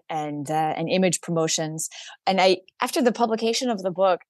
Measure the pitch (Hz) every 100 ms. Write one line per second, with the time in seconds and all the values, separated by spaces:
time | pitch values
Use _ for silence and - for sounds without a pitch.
0 | - 165 151 147 139 156 156 - 165 185
1 | 190 165 - 170 160 - 156 160 - -
2 | - - - 190 190 190 - - 247 349
3 | 240 220 233 220 226 226 254 208 190 165
4 | 190 175 -